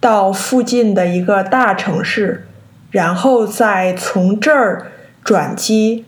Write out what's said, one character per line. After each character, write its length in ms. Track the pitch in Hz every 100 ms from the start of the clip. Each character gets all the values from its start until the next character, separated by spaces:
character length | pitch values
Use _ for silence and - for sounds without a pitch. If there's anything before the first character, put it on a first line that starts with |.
到 320 | 240 214 190
附 300 | 190 - 254
近 320 | 240 240 220
的 120 | 190 175
一 160 | 180
个 200 | 180 196
大 320 | 190 254 233
城 280 | 190 202 160
市， 440 | - 226 190 - - - - - -
然 240 | 196 165
后 320 | 180 269 247 208
再 460 | 214 220 190 185
从 460 | 180 - 196 185 208
这 120 | 302
儿 340 | 294 214 - - - - _
转 320 | - 190 143 -
机 480 | - 220 220 226